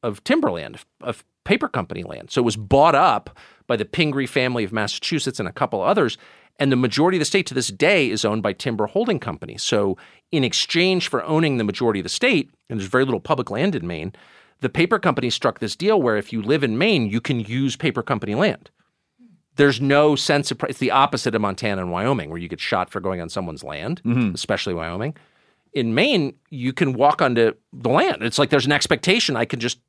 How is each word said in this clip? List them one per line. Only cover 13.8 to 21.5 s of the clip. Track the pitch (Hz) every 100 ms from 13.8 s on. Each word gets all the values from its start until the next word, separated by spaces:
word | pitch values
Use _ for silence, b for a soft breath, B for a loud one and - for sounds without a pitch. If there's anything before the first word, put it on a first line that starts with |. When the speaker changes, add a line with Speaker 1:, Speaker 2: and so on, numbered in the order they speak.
| 85
Speaker 1:
Maine, | 82 80 b b b b b
the | 127
paper | - 175 220
company | 180 131 120
struck | - 123 -
this | 110 -
deal | 196 214
where | 127 107
if | 101
you | 117
live | 104 151
in | 139 110
Maine, | 196 190 110
you | 110
can | - 127
use | 104 123 135 117
paper | 160 123
company | 113 113 98
land. | 107 196 - - _ _ _ _ _ - _ _ -
There's | 143 117
no | 139 143 151 139
sense | - 143 143
of | 120
pri-, | -
it's | -
the | 131
opposite | 127 139 127 131 110
of |
Montana | 104